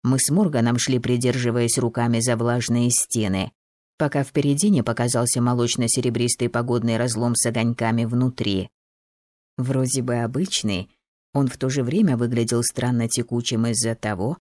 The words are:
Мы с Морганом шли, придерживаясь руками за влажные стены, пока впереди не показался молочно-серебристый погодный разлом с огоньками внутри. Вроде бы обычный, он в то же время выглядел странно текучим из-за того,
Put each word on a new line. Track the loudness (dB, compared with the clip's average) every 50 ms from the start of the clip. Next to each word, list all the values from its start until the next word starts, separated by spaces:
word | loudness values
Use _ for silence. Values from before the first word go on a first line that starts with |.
| 2
Мы | 0 0 2
с | 2 2
Морганом | 2 2 2 2 2 2 2 2 2
шли, | 0 0 0 0 0
придерживаясь | 0 0 0 2 2 0 0 0 0 0 0 0 0 0 0 0
руками | 0 -2 0 0 0 0 2 0
за | 2 0 0
влажные | 0 0 0 0 0 0 0 0 2 2 2
стены, | 2 0 -2 -2 -2 -2 0 0 0 -2 -2 -4 _ _ _ _ _ _ _ _ _
пока | _ -2 0 0 -2 -2
впереди | 0 _ 0 2 2 2 2 4 4
не | 4 4 2
показался | 0 -2 0 0 0 0 0 0 0 0 0
молочно-серебристый | 2 2 2 2 0 0 0 -2 0 0 0 0 0 0 0 0 0 0 0 0 -2 -2
погодный | 0 -2 -2 0 0 0 0 0 0
разлом | 0 0 -2 0 0 0 0 0
с | 0 0
огоньками | 0 0 0 0 0 0 0 0 0 0 0 0
внутри. | 0 0 0 0 0 0 -2 -2 -2 -2 -2 -4 -6 _ _ _ _ _ _ _ _ _ _ _ _ _ _ _ _ _
Вроде | -6 -4 -2 0 0 0 0 0 -2 -2
бы | -2 -2
обычный, | -2 -2 -2 -2 -4 -4 -2 -4 -4 -2 -2 -4 -4 -6 -10 _ _ _ _ _ _ _ _ _
он | 0 0
в | 0 -2
то | -4 -4 -2
же | -2 -2
время | -2 0 2 2 2 2 2
выглядел | 2 0 0 0 0 0 0 0 0
странно | 0 -2 -2 -2 -2 0 0 0 0 0
текучим | -2 -4 -4 -2 -4 -4 -4 -2 -2 0 0
из-за | 0 0 0 -2 -2 -4
того, | -4 -4 -4 -4 -2 -2 -4 -4 -6 _ _ _